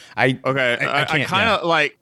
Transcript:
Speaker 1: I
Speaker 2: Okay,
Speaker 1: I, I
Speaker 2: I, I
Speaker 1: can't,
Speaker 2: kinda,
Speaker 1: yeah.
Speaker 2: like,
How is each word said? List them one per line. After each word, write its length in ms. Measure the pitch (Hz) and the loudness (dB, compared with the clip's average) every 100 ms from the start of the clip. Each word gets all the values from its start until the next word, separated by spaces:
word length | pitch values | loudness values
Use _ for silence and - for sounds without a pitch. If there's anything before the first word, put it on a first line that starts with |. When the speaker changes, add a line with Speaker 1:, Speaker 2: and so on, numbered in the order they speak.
| - - | -18 0
Speaker 1:
I 220 | 131 131 131 | 0 0 -2
Speaker 2:
Okay, 320 | 135 127 120 | -2 0 0
Speaker 1:
I, 60 | 143 | -2
I 0 | |
Speaker 2:
I, 160 | 139 | -2
I 40 | 147 | 0
Speaker 1:
can't, 220 | 156 123 | -2 0
Speaker 2:
kinda, 300 | 185 226 196 | 0 0 0
Speaker 1:
yeah. 60 | 170 | 0
Speaker 2:
like, 300 | 165 147 - | 0 0 -4